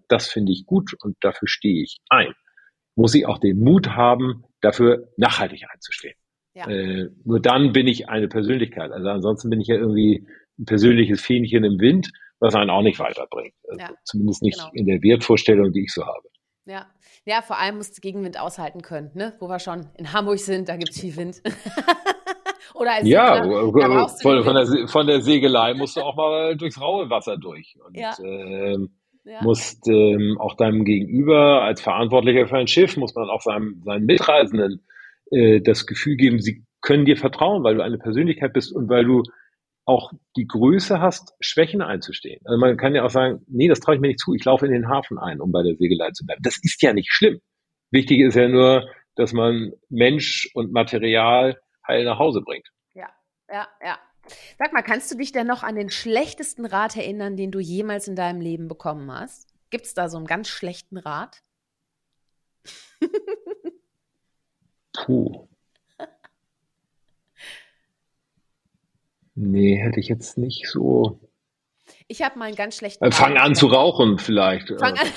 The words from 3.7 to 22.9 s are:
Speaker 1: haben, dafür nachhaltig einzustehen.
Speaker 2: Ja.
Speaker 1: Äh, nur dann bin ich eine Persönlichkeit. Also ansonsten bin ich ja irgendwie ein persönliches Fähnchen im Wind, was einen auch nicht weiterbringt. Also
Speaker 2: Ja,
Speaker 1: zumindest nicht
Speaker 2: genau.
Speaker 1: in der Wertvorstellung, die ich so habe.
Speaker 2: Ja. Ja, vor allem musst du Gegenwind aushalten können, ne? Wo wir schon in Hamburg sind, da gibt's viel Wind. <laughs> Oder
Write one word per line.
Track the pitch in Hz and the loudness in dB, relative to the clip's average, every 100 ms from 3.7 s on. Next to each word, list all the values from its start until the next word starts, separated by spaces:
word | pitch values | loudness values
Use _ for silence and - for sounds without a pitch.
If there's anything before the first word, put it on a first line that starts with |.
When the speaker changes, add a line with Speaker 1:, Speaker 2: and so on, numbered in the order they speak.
| 185 - | 4 4
Speaker 1:
haben, | 120 120 123 127 120 _ _ | 2 2 4 0 -6 _ _
dafür | 107 - 120 120 - - | 0 4 4 4 -2 0
nachhaltig | 120 - 95 - - | 0 0 -4 -8 -20
einzustehen. | - - - - - _ _ _ 185 | -20 -16 -14 -16 -20 _ _ _ -16
Speaker 2:
Ja. | 175 | -8
Speaker 1:
Äh, | 98 95 95 92 - 113 | -6 -6 -6 -8 -10 -2
nur | 113 | 0
dann | 120 131 139 | 2 4 4
bin | 123 131 | 4 2
ich | 120 - | 0 -4
eine | 110 104 | -4 -4
Persönlichkeit. | 113 104 127 113 - 78 | -2 -2 -2 -2 -6 -10
Also | - 92 | -8 -6
ansonsten | 101 98 107 117 | -4 -2 -2 -2
bin | 113 | -4
ich | 104 | 0
ja | 110 | 0
irgendwie | 113 107 107 104 - - _ - | 0 2 4 2 -2 -20 _ -14
ein | 113 | -2
persönliches | 107 113 117 107 101 | 4 6 6 4 0
Fähnchen | - 123 113 113 107 | 0 -2 2 0 2
im | 95 | 4
Wind, | 113 180 - - - - | 4 4 0 -12 -18 0
was | 113 107 | 2 2
einen | 101 | 2
auch | 92 | 4
nicht | 107 - | 2 2
weiterbringt. | 65 57 64 - - _ - | -4 -6 -10 -10 -12 _ -16
Also | 180 | -14
Speaker 2:
Ja, | 175 - - | -14 -16 -10
Speaker 1:
zumindest | 107 104 98 | -4 -2 0
nicht | 107 - | -2 -4
Speaker 2:
genau. | 165 | -10
Speaker 1:
in | - 98 | -6 -2
der | 92 | 2
Wertvorstellung, | 101 117 - 107 - 104 98 | 4 2 4 2 4 4 4
die | 92 | 0
ich | 98 | -4
so | - - | -8 -10
habe. | - _ _ _ _ - | -12 _ _ _ _ -18
Speaker 2:
Ja. | 190 196 _ _ _ - | -18 -18 _ _ _ -6
Ja, | 220 | -6
vor | 220 214 | -6 -6
allem | 190 208 | -6 -6
musst | 208 - | -14 -14
du | |
Gegenwind | 190 196 190 156 | -12 -8 -10 -8
aushalten | 151 - 156 175 | -12 -10 -14 -14
können, | 165 160 147 | -14 -14 -12
ne? | 156 220 220 | -12 -12 -12
Wo | 180 | -12
wir | 180 | -12
schon | 185 170 151 - | -10 -12 -14 -16
in | 160 | -6
Hamburg | 196 202 196 | -4 -2 -4
sind, | 196 190 180 | -4 -6 -6
da | 170 | -8
gibt's | 170 - | -10 -10
viel | 185 156 | -12 -10
Wind. | 175 185 | -12 -10
<laughs> | - - 208 - 302 349 392 - - 381 370 392 - | -12 -10 -12 -8 -2 -2 -2 -8 -8 -12 -10 -12 -12
Oder | - 240 | -6 -2